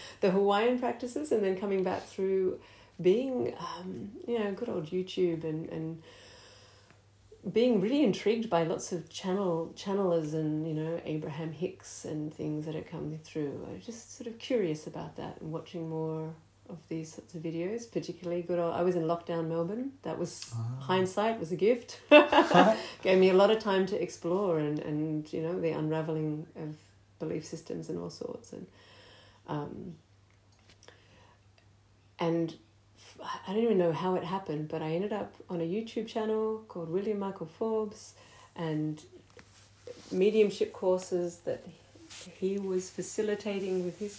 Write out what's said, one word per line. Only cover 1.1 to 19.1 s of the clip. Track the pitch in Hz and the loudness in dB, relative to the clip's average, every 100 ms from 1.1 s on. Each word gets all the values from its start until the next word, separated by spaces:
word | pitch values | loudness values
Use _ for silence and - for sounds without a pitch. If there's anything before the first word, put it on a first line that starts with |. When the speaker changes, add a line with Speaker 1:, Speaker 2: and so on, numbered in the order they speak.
| 294 302 | -4 0
Speaker 1:
and | 226 | 2
then | 196 185 | 2 0
coming | 202 190 | 0 0
back | 185 196 - | 0 -2 -6
through | - 190 190 185 - - - - - | -2 0 2 0 -2 -10 -20 -16 2
being, | 180 220 269 254 - - | 4 4 2 0 -2 -4
um, | 165 180 185 185 202 277 - | -8 -10 -10 -10 -10 -10 -4
you | 233 | -2
know, | 202 | -2
good | 190 233 | -4 -4
old | 190 156 | -4 -4
YouTube | 185 185 - 175 165 | -4 -2 0 0 0
and, | 160 156 165 | -4 -4 -6
and | 165 160 160 - - - - - - - - - - _ _ - - 196 | -6 -6 -8 -14 -20 -20 -20 -20 -20 -20 -20 -20 -20 _ _ -20 -14 -2
being | 220 247 214 | 4 6 6
really | 202 285 | 4 4
intrigued | 240 - 202 233 - | 4 4 2 0 2
by | 170 | 2
lots | 160 - - | 2 -2 -4
of | 175 - | -6 -8
channel, | - 190 190 190 165 165 - | -6 -2 0 2 0 -4 -8
channelers | 202 196 190 170 151 | -2 0 2 2 0
and, | 156 156 156 160 | -2 0 -2 -2
you | |
know, | 156 160 170 | -2 -2 -4
Abraham | - 156 156 147 165 | -4 -4 -4 -6 -6
Hicks | 151 180 - - - | -4 -6 -6 -16 -12
and | - 156 151 | -8 -6 -6
things | 156 156 151 156 | -6 -4 -4 -6
that | 156 | -8
are | |
coming | - 160 151 156 | -8 -8 -8 -8
through. | - 156 143 - - | -8 -6 -6 -6 -10
I | |
was | 190 | -12
just | 233 226 - - | -12 -14 -14 -14
sort | 240 | -12
of | 226 | -8
curious | - 247 175 156 175 | -2 0 2 -2 -6
about | 165 160 - | -10 -10 -10
that | - - | -12 -10
and | 160 | -8
watching | 160 - 170 160 | -8 -8 -8 -6
more | 160 160 160 156 160 - _ - | -4 -4 -4 -8 -10 -20 _ -18
of | 165 - | -16 -8
these | 165 160 | -8 -8
sorts | - - | -14 -14
of | 170 | -8
videos, | 165 165 180 233 - | -4 -4 -4 -4 -6
particularly | 175 160 170 170 175 | -6 -6 -6 -4 -4
good | 175 175 | 0 0
old, | 170 | 0
I | - | 2
was | 180 175 | 2 2
in | |
lockdown | 160 | 2